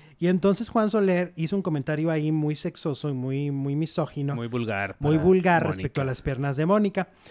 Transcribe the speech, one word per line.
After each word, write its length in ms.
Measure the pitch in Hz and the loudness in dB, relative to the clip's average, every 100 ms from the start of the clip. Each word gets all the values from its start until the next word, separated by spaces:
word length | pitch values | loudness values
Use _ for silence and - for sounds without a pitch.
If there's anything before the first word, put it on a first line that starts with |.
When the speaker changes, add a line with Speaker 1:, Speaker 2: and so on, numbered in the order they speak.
| - - | -20 -2
Speaker 1:
Y 80 | 170 | 2
entonces 400 | 180 196 190 226 | 4 4 2 0
Juan 220 | 233 214 | 0 2
Soler 420 | 214 190 175 175 165 | 2 4 2 0 -4
hizo 200 | 160 196 | -4 -2
un 60 | |
comentario 480 | 175 147 143 151 165 | -2 -2 -2 -2 0
ahí 200 | 156 151 | 0 0
muy 240 | 156 151 | 0 0
sexoso 540 | 151 170 - 160 131 147 | -2 -6 -6 -6 -4 -4
y 60 | |
muy, 360 | 127 131 139 143 | -4 -4 -2 -2
muy 240 | 139 139 | -2 -2
misógino. 600 | 147 160 - 147 147 139 | -2 -2 -2 -4 -4 -4
Speaker 2:
Muy 140 | 123 117 | -4 -4
vulgar 480 | 120 110 98 98 - | -4 -2 -2 -4 -2
Speaker 1:
Muy 160 | 143 156 | 0 4
Speaker 2:
para 80 | |
Speaker 1:
vulgar 380 | 180 190 180 170 | 4 4 4 4
Speaker 2:
Mónica. 140 | - 95 | 2 -4
Speaker 1:
respecto 240 | 139 143 | -4 -2
a 20 | |
las 160 | 135 127 | -4 -4
piernas 380 | 147 127 143 135 | -4 -2 -2 0
de 80 | 160 | 2
Mónica. 420 | 214 202 202 - _ - | 2 2 -2 -6 _ -20